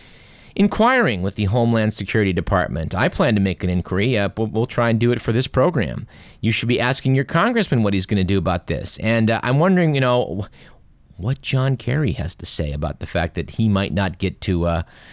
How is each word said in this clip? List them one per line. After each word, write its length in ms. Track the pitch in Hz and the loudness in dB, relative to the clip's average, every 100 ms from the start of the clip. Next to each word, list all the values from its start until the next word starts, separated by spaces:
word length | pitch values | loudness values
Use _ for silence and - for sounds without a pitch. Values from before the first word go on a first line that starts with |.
| - - - - - - | -20 -20 -20 -20 -8 0
inquiring 680 | 202 - 226 254 190 98 | 2 4 4 4 2 0
with 140 | 92 - | -2 -2
the 80 | |
Homeland 500 | 101 123 117 113 107 | 0 2 2 2 0
Security 380 | - 98 113 101 | -2 -2 2 2
Department. 600 | 90 87 98 85 76 80 | 2 2 2 0 -2 -4
I 140 | 92 139 | -2 -2
plan 260 | - 160 | 0 2
to 60 | 104 | 2
make 220 | 98 87 | 2 0
an 80 | 92 | -2
inquiry. 480 | 90 - 92 110 117 | -2 -2 0 0 0
Uh, 120 | 101 - | -2 -2
we'll, 120 | 110 | -4
we'll 180 | 107 120 | -2 -2
try 240 | - 117 | 0 0
and 80 | 113 | 2
do 140 | 117 | 2
it 80 | 120 | 0
for 120 | - | 0
this 140 | 113 131 | -2 0
program. 600 | - 147 170 78 - - - - - | 0 2 0 -2 -6 -12 -16 -20 -4
You 120 | 113 | -2
should 160 | 110 117 | 0 0
be 120 | 120 | 0
asking 340 | 120 131 135 | 0 0 0
your 100 | 131 | 0
congressman 580 | 123 170 208 233 202 127 | 0 0 2 0 0 2
what 120 | 104 | 2
he's 120 | 98 92 | 0 0
gonna 180 | 104 | 0
do 140 | 90 98 | 2 2
about 280 | 87 87 - | 0 -2 -2
this. 320 | 73 - - | -6 -6 -4
And, 320 | 107 117 113 | 0 2 2
uh, 100 | 113 | 2
I'm 160 | - 135 | 0 2
wondering, 360 | 180 185 165 | 2 2 2
you 60 | 143 | 2
know, 420 | 127 123 117 92 | 2 2 0 -4
wh-, 760 | 104 - - - - _ - - | -8 -12 -20 -20 -20 _ -20 -8
what 200 | 95 139 | -6 -6
John 360 | - 131 135 131 | -2 0 0 -2
Kerry 360 | - 139 135 | -2 0 0
has 220 | - 82 - | -2 -6 -8
to 100 | - | -6
say 260 | - 76 | -4 -4
about 280 | 71 73 69 | -4 -4 -6
the 60 | - | -6
fact 280 | 87 85 | -4 -2
that 160 | - 76 | -4 -6
he 180 | - 110 | -2 0
might 240 | 98 98 | 2 0
not 260 | 92 95 - | -2 -2 -2
get 220 | 95 - | -6 -4
to, 220 | - 87 | -2 0
uh, 180 | 85 82 82 - - | 0 -2 -4 -12 -20